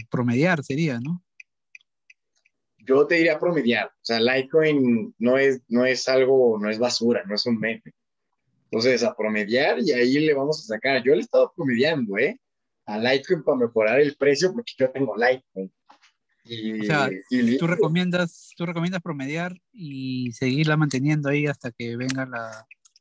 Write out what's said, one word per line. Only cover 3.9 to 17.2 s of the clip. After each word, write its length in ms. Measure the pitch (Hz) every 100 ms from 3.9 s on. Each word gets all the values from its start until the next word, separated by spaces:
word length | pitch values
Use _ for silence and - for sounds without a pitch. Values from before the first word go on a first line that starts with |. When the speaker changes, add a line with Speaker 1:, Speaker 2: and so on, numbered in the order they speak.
| -
Speaker 2:
sea, 140 | - 113
Litecoin 960 | 117 131 131 160 156 147 127 117 104 -
no 200 | 117 131
es, 240 | 139 127 -
no 180 | 117 127
es 220 | 123 -
algo, 500 | 131 127 135 123 107
no 80 | 104
es 120 | 110
basura, 420 | 120 - 117 113 98
no 100 | 101
es 100 | 123
un 120 | 113
meme. 220 | 110 113 - - _ _ _ _ _ _
Entonces, 400 | _ 113 123 123
a 100 | 117
promediar 640 | - 107 107 101 120 156 233
y 140 | 202
ahí 220 | 123 123 139
le 160 | 156
vamos 240 | 143 139 156
a 140 | -
sacar. 260 | 107 131 135
Yo 80 | 123
le 60 | 160
he 40 |
estado 300 | 233 254 247
promediando, 600 | - 143 120 143 160 113 98
¿eh? 220 | 139 247 _ _ _ _ -
A 120 | 104
Litecoin 460 | 120 135 - 180
para 140 | 147 139
mejorar 420 | 117 113 107 123
el 160 | 147 143
precio, 360 | 143 139 -
porque 200 | 117 120 -
yo 140 | 131
tengo 240 | 135 135 104
Litecoin. 560 | 123 131 - 95 95 - _ _ _ _ _ _
Y, 360 | - 117 110 110
Speaker 1:
O 40 | 104
sea, 220 | 151 135 92